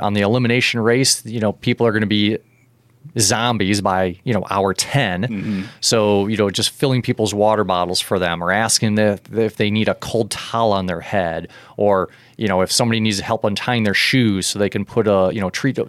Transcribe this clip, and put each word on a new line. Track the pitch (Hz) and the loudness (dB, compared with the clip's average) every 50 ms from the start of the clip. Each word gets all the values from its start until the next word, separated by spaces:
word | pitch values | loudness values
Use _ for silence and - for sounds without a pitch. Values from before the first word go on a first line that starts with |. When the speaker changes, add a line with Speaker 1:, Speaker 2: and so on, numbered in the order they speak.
Speaker 1:
on | - 104 101 | -2 0 0
the | 104 | 2
elimination | 101 101 117 127 127 117 120 123 113 - - 120 | 2 2 2 2 2 2 2 2 0 0 0 0
race, | 107 117 - 135 135 - - - - | 2 2 4 4 2 0 0 -2 -4
you | 110 110 120 | -8 -6 -2
know, | 107 117 | -2 -2
people | - - - 123 120 - 120 | -2 -2 -2 -2 0 2 2
are | 117 | 2
gonna | 104 110 107 | 2 2 0
be | 98 107 107 104 104 110 - _ _ _ _ _ _ _ _ _ _ _ _ - - - 110 | 0 2 2 2 0 0 -4 _ _ _ _ _ _ _ _ _ _ _ _ -18 -8 -4 -2
zombies | 104 98 123 110 117 123 120 107 98 92 104 101 | 0 0 0 0 0 0 0 0 0 0 0 2
by, | 95 101 92 92 95 92 87 - - | 2 0 2 2 0 0 -2 -4 -4
you | - 117 | -2 -2
know, | 98 - - | -2 -2 -2
hour | 98 98 98 98 92 | -2 0 0 0 0
ten. | - - - - 143 131 98 90 90 | -2 -4 -2 0 0 0 0 -2 -2
Speaker 2:
Mm-hmm. | 101 117 110 98 92 104 104 95 95 113 - - | -4 -4 -4 -6 -4 -4 -4 -6 -6 -8 -10 -6
Speaker 1:
So, | - - 123 113 107 104 101 101 98 | -2 0 2 2 4 4 4 2 2
you | 104 110 | 0 0
know, | 104 107 101 | 0 0 0
just | 92 - 101 - | 0 -2 -4 -4
filling | - - - 139 131 127 | -4 -2 -2 0 0 0
people's | 113 - - - 110 101 | 0 -2 -2 0 0 0
water | 104 104 104 107 107 107 104 | 2 2 2 4 4 2 2
bottles | 92 92 90 87 87 92 - | 2 0 0 0 0 -2 -4
for | - - 107 92 | -2 -2 0 0
them | 90 87 85 85 87 | 0 0 -2 -2 0
or | 87 | 0
asking | 92 107 113 110 - - 120 110 104 107 | 0 2 2 0 0 0 0 0 2 2
if, | 107 104 101 90 - - | 2 2 0 -2 -6 -8
if | 104 110 113 107 - | -4 -2 -2 -2 -2
they | - 110 104 | -2 -2 0
need | 104 107 107 110 | 0 0 0 0
a | 92 | -2
cold | - - - - 113 117 101 | -4 -4 -4 -2 -2 -2 -2
towel | - - - - - 117 117 110 | -6 -10 -8 -4 -2 0 2 2
on | 101 98 92 | 2 0 0
their | 90 87 82 | -2 -6 -6
head | - - 104 101 90 82 82 85 85 - - - - - - - | -6 -4 -2 -2 -2 -2 -4 -6 -10 -12 -16 -20 -20 -12 -4 0
or, | 104 104 101 95 90 - - - - - _ | 2 2 2 2 0 -2 -6 -14 -20 -18 _
you | - 110 | -4 -2
know, | 101 95 92 | 0 0 0
if | 92 - | 0 0
somebody | - - 123 117 113 113 | 0 0 0 0 0 0
needs | 110 110 101 98 | 0 0 -2 -2
help | 95 110 113 110 - | -4 -4 -2 -2 -2
untying | 107 101 - - - 123 117 110 | -2 -2 -2 -2 -2 0 0 0
their | 104 95 | 0 0
shoes | - - - - 131 123 110 101 95 90 | 0 0 2 2 2 4 4 2 0 -2
so | - - 101 | -2 -2 0
they | 101 98 | 0 0
can | - 107 98 | -2 -4 -6
put | - - 117 104 107 | -4 -2 0 2 4
a, | 101 95 92 92 | 4 4 4 2
you | - 110 | 0 -2
know, | 98 92 | -4 -4
treat, | - - - 139 123 - - | -4 -2 -2 -2 -2 -2 -4